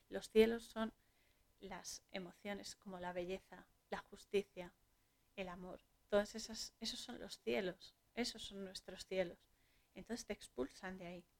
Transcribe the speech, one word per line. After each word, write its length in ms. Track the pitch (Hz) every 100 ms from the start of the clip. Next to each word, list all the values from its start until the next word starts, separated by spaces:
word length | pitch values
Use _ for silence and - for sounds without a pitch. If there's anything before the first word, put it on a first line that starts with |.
| -
Los 200 | 196 -
cielos 340 | 220 226 233
son 280 | 226 220 220 - _ _ _ _ _ -
las 420 | 196 185 - - _
emociones 640 | 202 175 - 208 202 202 -
como 240 | 202 180
la 140 | 180
belleza, 540 | 180 175 190 - 180 - _ -
la 100 | 190
justicia, 760 | - 202 - 202 196 - 180 - _ _ _ _ _ -
el 140 | 185
amor. 320 | 175 180 - _ _ -
Todas 240 | 208 208
esas, 400 | 220 220 220 - -
esos 200 | 226 -
son 200 | - 240
los 200 | 202 -
cielos, 540 | - 240 185 175 - - _ -
esos 260 | 240 220
son 240 | - 196 190
nuestros 400 | 190 - 175 -
cielos. 320 | 185 175 - _ _ _ _ _
Entonces 320 | - - 233 -
te 80 |
expulsan 640 | 208 - - 269 - 190 185
de 80 | 175
ahí. 180 | 175 -